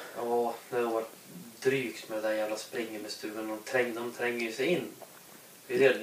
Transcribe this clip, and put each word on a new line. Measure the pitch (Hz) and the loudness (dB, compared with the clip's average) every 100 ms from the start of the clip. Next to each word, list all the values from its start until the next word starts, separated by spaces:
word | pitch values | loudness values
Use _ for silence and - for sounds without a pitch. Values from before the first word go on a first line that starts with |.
| - 110 | -8 -6
Ja, | 117 120 123 - - | 0 2 2 -2 -4
det | 123 | 0
har | 117 | 2
varit | 113 113 - - 90 117 - | 0 -2 -8 -16 -16 -16 0
drygt | 131 135 117 - - | 2 2 0 -6 -6
med | 107 | -2
det | 110 | 0
där | |
jävla | 107 107 107 | 0 0 -2
springen | - - 110 107 | -4 -4 -4 -6
med | 107 | -8
stugorna. | - 110 107 | -8 -6 -6
De | 110 110 - 131 | -4 -6 0 2
träng-, | 120 | 2
de | 117 120 | 0 -6
tränger | 117 120 120 117 | -2 -2 0 -2
ju | |
sig | 113 131 | 0 2
in. | 120 123 - - - - - - - - | 2 0 -10 -18 -18 -20 -20 -20 -20 -2
Det | |
är | 123 | 6
det, | 135 107 | 8 8